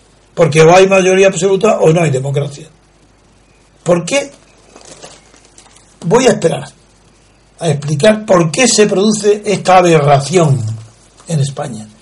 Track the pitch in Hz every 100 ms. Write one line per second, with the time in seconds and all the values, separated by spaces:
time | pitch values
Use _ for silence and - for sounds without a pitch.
0 | _ _ _ - 170 156 160 185 190 190
1 | 185 190 196 165 196 190 220 - 170 170
2 | 156 131 139 139 - - - _ _ _
3 | _ _ _ _ _ _ _ _ - 175
4 | 170 277 277 - _ _ _ - - -
5 | - - _ _ _ _ _ _ _ -
6 | 165 233 247 190 165 139 - - _ _
7 | _ _ _ _ _ - 170 135 143 151
8 | 214 214 - 180 160 - 254 - 208 190
9 | 220 214 208 208 214 185 - 185 175 156
10 | 143 139 - 180 151 117 107 - - _
11 | _ _ - 156 - - 143 110 107 -